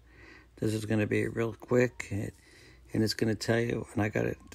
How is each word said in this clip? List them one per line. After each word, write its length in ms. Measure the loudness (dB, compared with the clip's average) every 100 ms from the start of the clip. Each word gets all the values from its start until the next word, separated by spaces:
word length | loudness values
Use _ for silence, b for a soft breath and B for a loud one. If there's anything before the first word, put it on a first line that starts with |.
| B B B B B -4
this 180 | -2
is 120 | -2 0
gonna 200 | 0 2
be 220 | 0 0
real 260 | -2 -4
quick, 540 | -4 0 4 4 0 -6
and, 200 | -6 -6 -10 B B B B -4
and 100 | 0
it's 100 | 0
gonna 220 | 2 0 0
tell 240 | 2 2
you, 260 | 2 -2 -4
and 100 | -2
I 60 | 0
got 180 | 0 -2
it, 120 | -4 -12